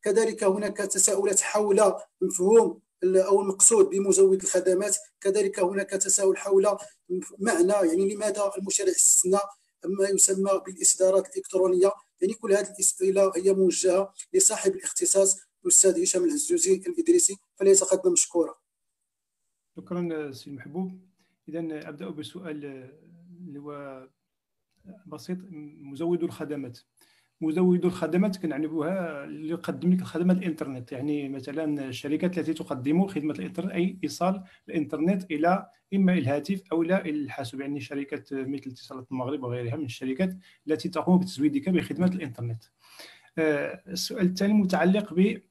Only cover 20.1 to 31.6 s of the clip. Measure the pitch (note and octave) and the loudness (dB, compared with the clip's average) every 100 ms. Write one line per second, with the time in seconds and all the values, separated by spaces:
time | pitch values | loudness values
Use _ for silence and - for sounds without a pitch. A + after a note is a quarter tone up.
20.1 | D#3 D3 B2 - C#3 - D3+ F#3+ F#3 _ | -6 -8 -12 -16 -16 -12 -8 -8 -10 _
21.1 | _ _ _ - D#3 E3 D3+ D#3+ D3 F#3+ | _ _ _ -12 -8 -8 -8 -12 -14 -12
22.1 | D3+ D3+ F3+ F#3 D3+ C#3+ C3+ C3 D3+ E3 | -12 -14 -14 -12 -12 -12 -16 -18 -20 _
23.1 | E3+ F3 F3 F3+ C#3+ D3 D3 C#3+ C3 C3 | -20 -20 -20 -16 -16 -14 -14 -14 -16 -20
24.1 | _ _ _ _ _ _ _ - - - | _ _ _ _ _ _ _ -20 -20 -18
25.1 | D3 - F3+ F#3 D#3 D3 D3+ C#3+ C3+ E3+ | -18 -10 -12 -12 -18 -18 -18 -18 -6 -2
26.1 | F3 E3+ A#2+ D3+ C#3+ C3 A#2 _ _ _ | -2 -4 -8 -10 -8 -10 -14 _ _ _
27.1 | _ _ _ D#3 D#3 F3+ F3+ F3 F3 D#3+ | _ _ _ -4 2 4 4 2 -2 -2
28.1 | F3 G#3 F#3 E3 C#3 D#3 D#3+ D3+ F#3+ E3+ | 0 0 -2 -6 -4 -4 -4 -4 -4 -6
29.1 | D3 D3 D3 D#3 E3+ - C#3 F3 F3+ - | -8 -12 -12 -8 -8 -6 -2 2 2 0
30.1 | D#3+ F3+ F#3 F3+ D#3 C#3 C3 A#2+ C3 C#3+ | -2 2 2 0 -6 -8 -10 -10 -8 -4
31.1 | D3 C#3 C#3 C3 C#3+ | -4 -4 -10 -8 -6